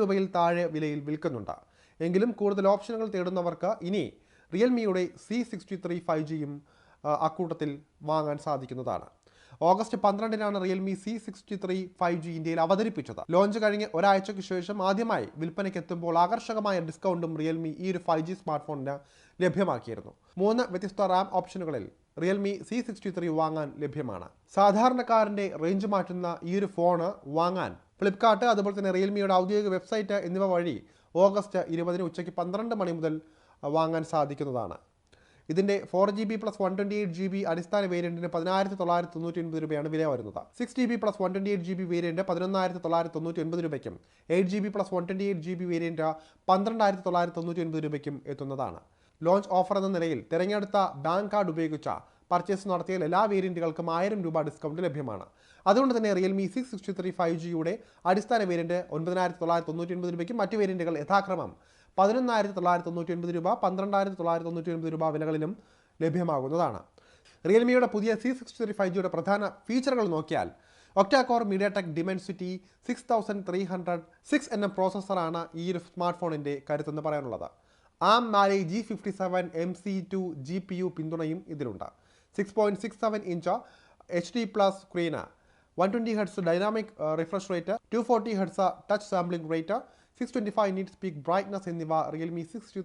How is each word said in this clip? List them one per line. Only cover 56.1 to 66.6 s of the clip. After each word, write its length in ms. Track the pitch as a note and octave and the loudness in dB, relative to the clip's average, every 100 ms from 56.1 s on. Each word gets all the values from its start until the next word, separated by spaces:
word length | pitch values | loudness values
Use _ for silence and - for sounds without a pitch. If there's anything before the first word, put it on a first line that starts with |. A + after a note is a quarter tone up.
| F#3 | 2
Realme 260 | F#3+ F#3+ G3 | 2 2 0
സി 80 | C4 B3+ | -2 -6
സിക്സ്റ്റി 220 | F#3+ - F#3+ | -8 -8 -6
ത്രീ 120 | F#3 F#3 | -4 0
ഫൈവ് 180 | E3+ E3 | 0 0
ജിയുടെ 300 | E3+ E3 D#3+ A3+ - _ F3 | -2 -2 -2 -4 -8 _ 2
അടിസ്ഥാന 320 | G3 G#3 A#3 F#3+ | 2 4 2 2
വേരിയന്റ് 280 | F3 E3+ F3 F3 D3+ | 0 0 -2 -2 -4
ഒൻപതിനായിരത്തി 440 | E3 F3+ F3+ E3+ | -2 0 0 0
തൊള്ളായിരത്തി 280 | E3+ E3+ E3 | 2 2 0
തൊണ്ണൂറ്റി 240 | D#3+ E3+ F3+ | -6 -4 -4
ഒൻപത് 160 | F3+ | -4
രൂപയ്ക്കും 220 | E3+ E3+ A#3+ | -4 -4 -2
മറ്റു 140 | G3 A3 | 0 2
വേരിയന്റുകൾ 340 | F#3+ F#3 E3+ D#3 | 0 0 -2 -2
യഥാക്രമം 480 | C#3+ G3 F#3+ F3+ A2 - _ _ _ - | 2 2 2 -4 -4 -10 _ _ _ 4
പതിനൊന്നായിരത്തി 560 | G3 A#3+ B3+ A3 G3+ F#3+ | 4 4 2 2 2 2
തൊള്ളായിരത്തി 300 | F3 F3 F3 | 2 2 0
തൊണ്ണൂറ്റി 240 | E3+ E3 | -6 -4
ഒൻപത് 180 | F3 F3 F3 | -4 -2 -2
രൂപ, 120 | F3 A#3+ | 0 2
പന്ത്രണ്ടായിരത്തി 560 | F#3+ F#3+ G3+ G3+ G3 F#3+ | 0 0 0 0 0 -2
തൊള്ളായിരത്തി 280 | E3+ E3+ E3 | 0 0 0
തൊണ്ണൂറ്റി 240 | E3+ E3+ | -4 -4
ഒൻപത് 160 | E3 D#3+ | -4 -4
രൂപ 100 | D#3+ D#3+ | -2 -2
വിലകളിലും 380 | D3+ D#3 D#3 D#3 A3 - _ _ - | 0 -2 -2 -2 -6 -14 _ _ -2
ലഭ്യമാകുന്നതാണ്. 800 | D#3+ D#3+ E3+ C#3+ C3 D#3+ | 0 0 0 0 0 0